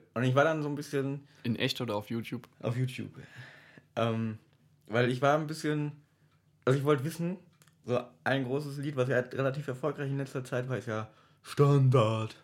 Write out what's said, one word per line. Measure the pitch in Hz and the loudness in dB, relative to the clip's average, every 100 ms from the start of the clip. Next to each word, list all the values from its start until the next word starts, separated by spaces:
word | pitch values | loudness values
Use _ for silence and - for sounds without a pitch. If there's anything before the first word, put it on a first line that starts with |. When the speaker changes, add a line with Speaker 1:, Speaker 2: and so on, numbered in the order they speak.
| - | -8
Speaker 1:
und | 113 | -2
ich | 127 | 2
war | 131 | 6
dann | 151 156 | 4 2
so | 147 | -2
ein | |
bisschen | 147 143 143 135 139 139 _ | -4 -4 -2 -2 -4 -10 _
Speaker 2:
In | 117 | -4
echt | 110 131 - | 0 -2 -2
oder | 120 | -4
auf | 104 - | -4 -4
YouTube? | 117 110 120 - _ | -6 -6 -10 -12 _
Speaker 1:
Auf | - 120 | -4 -2
YouTube. | 127 - 104 - - - - - - - _ | -4 -4 -12 -12 -20 -20 -20 -20 -20 -20 _
Ähm, | - 117 113 113 110 _ _ _ _ - | -2 0 0 -4 -6 _ _ _ _ -4
weil | 110 123 | 2 2
ich | 127 | 4
war | 139 151 | 4 4
ein | 156 | 0
bisschen, | 156 151 151 147 - _ _ _ _ _ _ | -4 -2 -2 -2 -8 _ _ _ _ _ _
also | - 139 | 0 2
ich | |
wollte | 139 147 | 4 2
wissen, | 143 165 170 185 - _ _ _ | 0 -4 -6 -6 -12 _ _ _
so | - 120 - _ | -4 -4 -4 _
ein | - 135 | -2 0
großes | 123 139 147 143 | 0 -4 -4 -6
Lied, | 143 139 | -6 0
was | 127 | 2
ja | 123 | 2
relativ | 123 120 135 139 143 | 0 0 -2 -2 -6
erfolgreich | 127 151 143 139 | -4 -4 -4 -4
in | 139 | -4
letzter | 135 139 | -4 -6
Zeit | 131 127 127 | -4 -4 -2
war, | 120 | -4
ist | 117 | -4
ja | 107 107 _ _ _ | -6 -6 _ _ _
Standard. | - - 143 143 131 127 110 110 110 - | -8 2 6 6 6 6 4 2 -4 -10